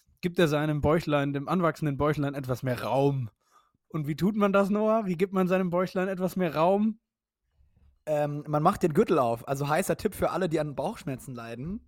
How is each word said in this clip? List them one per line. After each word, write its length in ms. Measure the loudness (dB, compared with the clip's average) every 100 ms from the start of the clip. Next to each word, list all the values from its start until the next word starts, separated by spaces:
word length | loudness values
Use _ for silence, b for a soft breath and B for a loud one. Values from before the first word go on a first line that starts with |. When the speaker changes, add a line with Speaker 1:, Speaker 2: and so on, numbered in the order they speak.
| b -6
Speaker 1:
gibt 160 | -4 2
er 80 | 2
seinem 340 | 2 0 2
Bäuchlein, 520 | 2 2 2 0 0
dem 160 | -4 -2
anwachsenden 480 | 0 0 0 -4 0
Bäuchlein 380 | 0 0 -2
etwas 260 | -4 -6 -4
mehr 220 | -2 -2
Raum. 480 | 0 2 2 0 -6 _ b b b b _
Und 160 | -6 -6
wie 80 |
tut 200 | 0 0
man 180 | 2 4
das, 160 | 4 2
Noah? 360 | 2 2 2 0
Wie 80 | -2
gibt 160 | 0
man 140 | 2 2
seinem 240 | 2 2
Bäuchlein 380 | 0 0 -2 -4
etwas 260 | -2 -2
mehr 180 | 0 0
Raum? 440 | 2 4 4 2 -2 _ _ _ _ _ _ _ _ _ _
Speaker 2:
Ähm, 380 | -4 -2 0 -4 -2
man 140 | 2
macht 220 | 2 2
den 100 | 2
Gürtel 240 | 2 4 4
auf. 300 | 2 0 -4
Also 200 | -4 0
heißer 300 | 0 0 -2
Tipp 160 | -2
für 160 | -2 -2
alle, 180 | -2 -2
die 120 | -2
an 160 | -4
Bauchschmerzen 580 | -4 -6 -6 -10 -10 -10
leiden. 480 | -12 -12 -10 -10 -10